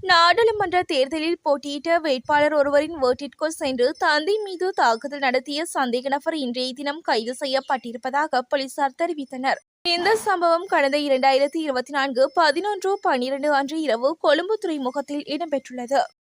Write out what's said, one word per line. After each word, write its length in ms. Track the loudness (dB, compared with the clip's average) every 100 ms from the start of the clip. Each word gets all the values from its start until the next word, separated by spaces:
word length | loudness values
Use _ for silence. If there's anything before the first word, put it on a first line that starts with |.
நாடாளுமன்ற 720 | 4 6 6 6 4 2 0 0
தேர்தலில் 600 | 0 0 0 0 -2 -2
போட்டியிட்ட 560 | 0 0 -2 -6 0 0
வேட்பாளர் 560 | 2 -2 2 2 4
ஒருவரின் 420 | 2 4 2 0 -2
வீட்டிற்குள் 560 | 0 0 -4 _ -6 -4
சென்று 280 | -4 0 0 2
தந்தை 360 | 0 2 0 -2
மீது 300 | -4 -4 -4
தாக்குதல் 500 | 2 2 2 -4 -2
நடத்திய 420 | 0 0 -2 -6 -4
சந்தேக 360 | -4 -2 -2 -2
நபர் 280 | -4 -4 -4
இன்றைய 360 | -6 -4 -6
தினம் 260 | -6 -8 -6
கைது 340 | -2 -2 -2 -6
செய்யப்பட்டிருப்பதாக 1000 | -2 -4 -2 -6 -6 -10 -4 -2 0 -2 -2
போலீசார் 480 | -4 -4 -2 -4 -2
தெரிவித்தனர். 600 | -4 -4 -6 -4 -2 -4 _ _ -2
இந்த 280 | 0 2 2
சம்பவம் 500 | 0 0 2 2 2
கடந்த 320 | 2 2 0
இரண்டாயிரத்தி 600 | 2 2 4 4 2 -2 -2
இருபத்தி 260 | -4 -4
நான்கு 320 | -2 -2 2 0
பதினொன்று 580 | 4 2 2 -2 -4 -2 -2
பன்னிரண்டு 500 | 0 0 0 -2 0
அன்று 260 | 0 0 -4
இரவு 300 | -2 0 0 0
கொழும்பு 380 | 2 2 2 -4
துறைமுகத்தில் 680 | -2 -4 -4 -6 -6 -8 -6
இடம்பெற்றுள்ளது. 760 | -6 -4 -6 -6 -12 -2 0 -2 _